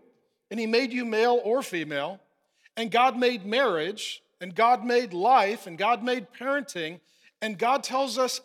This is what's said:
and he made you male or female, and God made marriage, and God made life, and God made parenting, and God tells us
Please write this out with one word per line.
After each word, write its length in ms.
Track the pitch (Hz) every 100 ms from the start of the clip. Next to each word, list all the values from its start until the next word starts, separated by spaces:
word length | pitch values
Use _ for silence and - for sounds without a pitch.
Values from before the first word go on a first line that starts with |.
| _ _ _ _ _
and 80 | 214
he 80 | 220
made 260 | 233 262
you 120 | 247
male 360 | 240 220 240 247
or 180 | 202 247
female, 560 | 247 175 151 147 151 190 _ _ _ _ _ -
and 140 | 226
God 260 | 226 254 233
made 300 | 247 240 190
marriage, 760 | 233 269 165 160 208 - - _ _
and 120 | 180
God 320 | 180 233 247
made 300 | 240 240 240
life, 540 | 175 214 254 196 226 185
and 100 | 165
God 240 | 202 240
made 300 | 240 254 185
parenting, 680 | - 247 277 277 180 156 175 _ _ _ _
and 160 | 220 190
God 280 | 226 269
tells 340 | 269 262 269 226
us 220 | 254 -